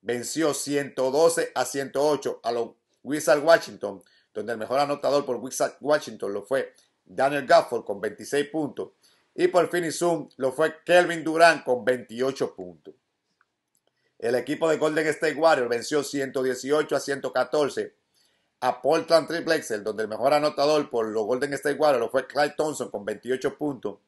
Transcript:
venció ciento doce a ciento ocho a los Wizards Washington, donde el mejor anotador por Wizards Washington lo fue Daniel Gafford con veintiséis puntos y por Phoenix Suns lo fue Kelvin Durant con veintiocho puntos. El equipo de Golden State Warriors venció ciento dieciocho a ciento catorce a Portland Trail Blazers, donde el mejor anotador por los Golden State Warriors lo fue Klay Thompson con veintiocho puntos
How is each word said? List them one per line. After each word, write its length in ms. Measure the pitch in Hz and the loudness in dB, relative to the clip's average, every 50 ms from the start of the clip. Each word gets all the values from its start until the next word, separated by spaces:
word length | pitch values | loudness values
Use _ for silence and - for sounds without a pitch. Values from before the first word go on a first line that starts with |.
venció 520 | _ 98 120 123 117 - - 147 160 151 143 | _ -4 -6 -6 -4 -6 -4 0 0 0 0
ciento 560 | - - - 143 143 143 131 - - 131 131 | -2 -4 -2 -2 -2 -2 -4 -4 -2 -2 0
doce 400 | 127 147 165 - 123 - 160 - - | 4 4 4 4 4 2 -2 -2 -2
a 80 | - 127 | -4 -4
ciento 400 | - - 139 139 - - 135 143 | -2 -2 -6 -6 -4 -2 0 2
ocho 360 | 151 151 143 139 127 - - _ | 2 2 0 -2 -4 -6 -4 _
a 80 | 117 | -4
los 200 | 120 120 117 113 - _ _ _ _ _ _ | -2 -2 -4 -6 -8 _ _ _ _ _ _
Wizards 400 | 117 139 151 147 - 156 147 139 | -6 -6 -4 4 4 4 4 6
Washington, 600 | 160 170 165 - - 107 95 - 101 98 95 - _ _ _ _ _ _ | 6 6 6 6 -2 -14 -10 -8 -10 -10 -10 -16 _ _ _ _ _ _
donde 180 | 107 104 104 | -10 -6 -6
el 80 | 117 110 | -6 -8
mejor 200 | 107 107 123 139 | -6 -4 0 -2
anotador 460 | 143 143 143 143 - 131 135 143 139 | 0 -2 -2 -4 -2 0 0 0 0
por 120 | 139 123 113 | -2 -6 -6
Wizards 400 | 104 131 123 - 143 127 - _ | -6 -10 -4 -4 -4 -4 -4 _
Washington 540 | - 131 151 151 147 - 110 101 - 101 101 | -2 0 0 0 0 -6 -12 -10 -8 -8 -6
lo 100 | 101 98 | -8 -6
fue 300 | - 131 135 120 - _ _ _ _ _ _ _ | -4 -2 -2 -2 -4 _ _ _ _ _ _ _
Daniel 420 | _ 92 90 127 139 147 143 135 120 | _ -4 0 0 0 0 -2 2 6
Gafford 380 | 170 165 - - - 117 - | 6 6 6 4 -4 -6 -4
con 160 | - 104 98 | -4 -8 -4
veintiséis 480 | 101 107 101 - 110 - - 143 143 143 | -4 -6 -6 -6 -10 -4 -2 -2 -2 -2
puntos 400 | - 160 156 131 98 - 98 - _ _ _ _ _ _ _ _ _ | -4 -4 -4 -4 -6 -8 -10 -10 _ _ _ _ _ _ _ _ _
y 140 | - 170 180 | 0 0 4
por 220 | 180 180 165 151 | 4 4 2 4
Phoenix 280 | - 175 175 160 147 - | 0 -2 -2 -2 -4 0
Suns 360 | 175 175 170 156 139 - _ _ | 0 0 0 0 -4 -10 _ _
lo 140 | 127 131 | -4 -4
fue 320 | 123 - 160 160 156 - _ | 0 2 0 0 0 -4 _
Kelvin 400 | - 170 180 180 160 170 165 151 | 4 6 6 6 6 0 -4 -4
Durant 400 | 160 160 160 165 170 160 143 - | -2 4 8 8 8 8 6 2
con 220 | - 127 123 107 | 0 -2 0 2
veintiocho 680 | 113 127 127 110 _ 110 117 127 135 135 - 139 113 - | 0 -2 -2 -2 _ -4 -2 -2 -2 0 -2 -4 -4 -4
puntos. 400 | - 92 90 87 76 73 80 73 _ _ _ _ _ _ _ _ _ _ _ _ _ _ _ _ _ _ _ _ _ _ _ _ _ | -10 -14 -16 -16 -20 _ -20 -20 _ _ _ _ _ _ _ _ _ _ _ _ _ _ _ _ _ _ _ _ _ _ _ _ _
El 160 | - 117 123 | -4 0 0
equipo 340 | 123 120 127 147 - 165 160 | 0 -2 -2 -4 -2 2 0
de 80 | 156 135 | 2 2
Golden 300 | 143 156 156 156 156 156 | 2 0 0 0 0 0
State 280 | 147 151 - 156 147 | -2 0 -2 -2 -2
Warriors 340 | 127 160 165 160 143 123 117 | 4 4 4 4 4 2 0
venció 340 | 120 120 110 - 147 147 135 | -2 -2 -2 -2 -2 -2 -2
ciento 400 | - - 139 135 131 123 135 127 | -2 -4 -4 -4 -4 -4 -2 -2
dieciocho 520 | 131 127 123 - 131 143 151 151 147 151 | -2 -2 -4 -2 0 2 2 2 2 -2
a 40 | 139 | -2
ciento 320 | 139 - 139 139 - 131 | -2 -2 -6 -4 -6 -4
catorce 640 | - 127 127 - - 151 147 131 - - 104 - _ _ _ _ _ _ _ _ _ _ _ _ _ _ | -2 -2 -2 0 2 0 0 0 0 -4 -6 -8 _ _ _ _ _ _ _ _ _ _ _ _ _ _
a 200 | - 127 123 - | -2 -2 -2 0
Portland 460 | - 135 151 165 - - 160 165 147 - | 0 2 2 2 2 4 4 4 4 4
Trail 160 | 156 170 - | -6 -6 0
Blazers, 400 | 156 165 156 - - 113 104 101 | 0 0 0 0 -4 -6 -6 -4
donde 200 | 107 107 101 110 | -6 -4 -4 -4
el 60 | 104 | -6
mejor 240 | 107 104 113 139 147 | -4 0 2 2 4
anotador 560 | 147 147 151 147 - 139 147 151 151 147 - | 4 2 0 0 0 2 2 4 2 0 0
por 160 | - 120 113 110 | -2 -2 -2 0
los 180 | 107 110 110 | -2 -2 0
Golden 280 | 98 127 127 135 143 143 | 0 0 -2 -2 -4 -4
State 240 | 139 - 147 143 143 | -4 -2 -2 -2 2
Warriors 220 | 151 151 143 123 | 2 4 4 4
lo 100 | 113 - | 0 0
fue 160 | - 131 127 | -2 -2 -2
Klay 300 | - - 135 143 147 - | -2 -2 -2 -2 -2 0
Thompson 340 | - 156 156 147 - 127 110 | -4 -4 -4 -2 -6 -8 -8
con 140 | - 107 101 | -8 -8 -6
veintiocho 540 | 107 107 104 _ 117 127 131 - 143 131 - | -6 -8 -8 _ -4 -4 -2 -2 -4 -4 -4
puntos 400 | 147 147 139 117 - - - - _ | -6 -6 -6 -6 -8 -10 -10 -10 _